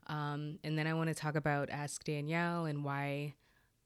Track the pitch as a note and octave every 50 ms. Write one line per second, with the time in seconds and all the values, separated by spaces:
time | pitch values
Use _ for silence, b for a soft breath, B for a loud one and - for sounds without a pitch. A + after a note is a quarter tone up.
0 | - - D#3 D3+ D3 D3 D3 D3 D3+ D3 D#3 - - D#3 D#3 D#3 D3+ D#3+ D#3+ D#3+
1 | D#3+ D#3+ D3+ - - D3+ D3 E3 C#3+ D#3 C#3+ C#3+ C#3+ - - C#3+ D3 C#3+ - -
2 | - - D3+ D3 C#3+ D3+ E3 E3+ F3 E3+ E3+ E3+ E3 D#3 D3 C#3+ C#3+ C#3 C#3 C#3+
3 | C#3 C#3+ C#3 C#3+ D3 D3 C#3 b b b b b b b b _ _